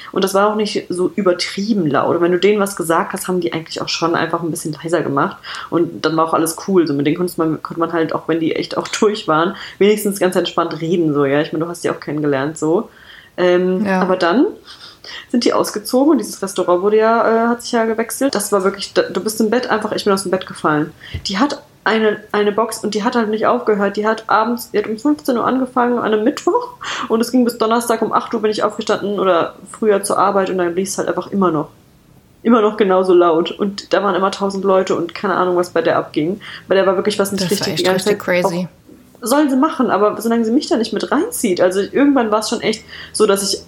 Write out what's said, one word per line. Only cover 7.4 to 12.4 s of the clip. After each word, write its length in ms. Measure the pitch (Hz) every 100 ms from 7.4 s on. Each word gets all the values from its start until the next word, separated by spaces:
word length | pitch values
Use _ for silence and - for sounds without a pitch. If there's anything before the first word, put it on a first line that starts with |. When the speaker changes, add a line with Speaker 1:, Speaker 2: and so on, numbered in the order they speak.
| 160 147
Speaker 1:
konnte 160 | - 165
man 140 | 165
halt, 200 | 170 160
auch 140 | - -
wenn 140 | 165
die 160 | 160 -
echt 200 | - -
auch 120 | 175
<laughs> 120 | -
durch 280 | 214 208 -
waren, 260 | 156 175 196 - -
wenigstens 400 | 196 214 214 196
ganz 160 | 180
entspannt 460 | 185 170 - 165 160
reden, 340 | 160 180 160
so, 100 | 143
ja. 160 | 139 147
Ich 100 | 156
meine, 120 | 160
du 60 | 170
hast 140 | 170
die 60 | 139
auch 100 | 131
kennengelernt, 580 | - 151 151 135